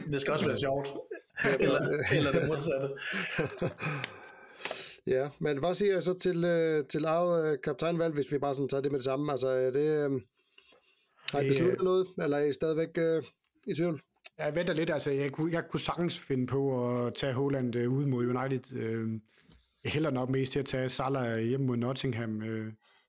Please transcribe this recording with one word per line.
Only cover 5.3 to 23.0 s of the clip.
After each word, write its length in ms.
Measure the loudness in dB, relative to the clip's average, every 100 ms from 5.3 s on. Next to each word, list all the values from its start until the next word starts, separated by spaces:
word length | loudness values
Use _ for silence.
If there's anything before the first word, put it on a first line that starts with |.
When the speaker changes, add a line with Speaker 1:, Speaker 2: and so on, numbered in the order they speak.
| -2
Speaker 2:
men 200 | -2 0
hvad 160 | 0
siger 180 | 2 2
jeg 100 | 2
så 160 | 0 0
til, 260 | 0 2
øh, 420 | 2 4 4 2 0
til 180 | 0
eget, 480 | 2 2 4 2 2
øh, 60 | 0
kaptajnvalg, 500 | -2 -2 0 2 2
hvis 180 | 0 0
vi 60 | 0
bare 160 | 0
sådan 140 | -2 0
tager 120 | 0
det 120 | 0
med 60 | 0
det 60 |
samme? 260 | 0 0 0
Altså, 180 | 0 2
er 220 | 2 2
det, 400 | 2 2 2 0
øh, 100 | -2 -4 _ _ _ -20 -20 _ _ _ _ -4
har 80 | 0
I 40 |
Speaker 3:
Det, 60 | 4
Speaker 2:
besluttet 280 | 4 4 4
Speaker 3:
øh, 60 |
Speaker 2:
noget, 220 | 4 2 2 0
eller 180 | 0 2
er 80 |
I 80 | 2
stadigvæk, 360 | 0 0 0 0 0
øh, 240 | 2 2 -2 -12 _ _ -6
i 80 |
tvivl? 280 | -2 0 -2 -8 _ -18 -6
Speaker 3:
Jeg 160 | -2
venter 200 | 0 0
lidt, 160 | 0 0
altså, 200 | 0 0
jeg 220 | 0 -2
kunne, 200 | -2 0
jeg 160 | 0 -2
kunne 120 | -4
sagtens 380 | -2 -2 -2 -2
finde 280 | -2 -2 0
på 440 | 0 0 0 0 0 -2
at 80 |
tage 180 | -2 -2
Haaland, 420 | 0 0 0 0 0
øh, 160 | 0
ud 140 | 2 2
mod 200 | 2 2
United. 500 | 0 0 -2 -4 -6
Øh, 440 | -4 -2 -2 -4 -10 _ -20 -20 _ _
jeg 80 | -4
hælder 180 | 0 0
nok 180 | 0 0
mest 220 | 0 0
til 60 | -2
at 80 | -2
tage 220 | -2 -2
Salah 500 | -2 0 0 0 0
hjemme 260 | 0 0 0
mod 100 | 0
Nottingham, 640 | 0 -2 -2 -2 -4 -4
øh, 300 | -4 -4 -6 -10 _ _